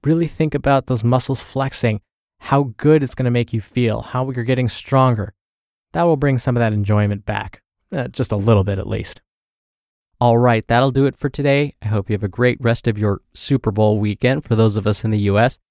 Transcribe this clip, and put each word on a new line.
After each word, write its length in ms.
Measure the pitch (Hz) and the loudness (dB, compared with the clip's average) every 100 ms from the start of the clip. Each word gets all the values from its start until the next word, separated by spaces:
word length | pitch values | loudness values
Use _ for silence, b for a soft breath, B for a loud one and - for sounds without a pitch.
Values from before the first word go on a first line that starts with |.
Really 240 | 143 160 160 | 0 0 0
think 260 | - 156 | -2 -2
about 340 | 143 139 139 - | 0 0 0 0
those 160 | 123 | -2
muscles 360 | 117 127 - 135 | 2 0 0 -6
flexing, 640 | - 135 135 - 117 107 _ _ _ _ | -6 -6 -6 -2 -2 -4 _ _ _ _
how 340 | - 139 139 110 | -2 0 0 0
good 240 | 151 156 | 4 4
it's 140 | 135 - | 2 -2
gonna 160 | 123 | -2
make 220 | 120 117 | 0 -2
you 80 | 113 | -6
feel, 400 | - - 120 107 | -4 -2 0 -2
how 280 | - 127 131 | -6 -6 -6
you're 140 | 127 | -6
getting 240 | 117 127 123 | -2 0 -2
stronger. 680 | - - 135 131 113 92 _ _ _ _ _ _ | -4 -2 2 2 0 -4 _ _ _ _ _ _
That 100 | 160 | -2
will 140 | 170 151 | 0 2
bring 200 | 143 131 | 0 0
some 180 | - 120 | 0 0
of 40 | |
that 120 | 113 | 0
enjoyment 520 | 107 101 104 104 101 - | 0 0 2 2 -2 -4
back, 360 | 104 101 - _ _ _ | -6 -6 -14 _ _ _
uh, 160 | 160 123 | -6 -6
just 220 | - 120 | -6 -4
a 60 | 104 | -2
little 260 | 101 107 | 2 2
bit 140 | 98 98 | 2 -4
at 100 | 101 | -4
least. 340 | 104 101 - _ _ _ _ _ _ _ _ _ _ | -6 -8 -12 _ _ _ _ _ _ _ _ _ _
All 180 | 120 117 | 2 4
right, 300 | 123 113 - | 4 2 0
that'll 240 | 117 135 | 2 2
do 140 | 127 139 | 2 0
it 100 | - | 0
for 140 | 143 | -6
today. 460 | - 143 139 147 - | -2 0 0 0 -4
I 60 | 104 | -4
hope 220 | 104 95 | -4 -2
you 60 | 104 | -4
have 80 | |
a 40 | 101 | -4
great 320 | - 123 - | 0 0 2
rest 280 | 120 117 - | -2 0 -2
of 100 | 104 | -2
your 240 | 104 98 _ - | -2 -2 _ -12
Super 360 | - 131 - | -2 0 0
Bowl 280 | 101 107 107 | 2 2 2
weekend 440 | 104 101 123 139 | -2 0 0 0
for 120 | - 110 | 0 2
those 200 | 113 104 | 2 2
of 120 | 104 | -2
us 180 | 104 110 | -2 -2
in 60 | |
the 80 | 107 | 0
U 180 | 101 101 | 2 2
S. 220 | 120 - _ | 2 -2 _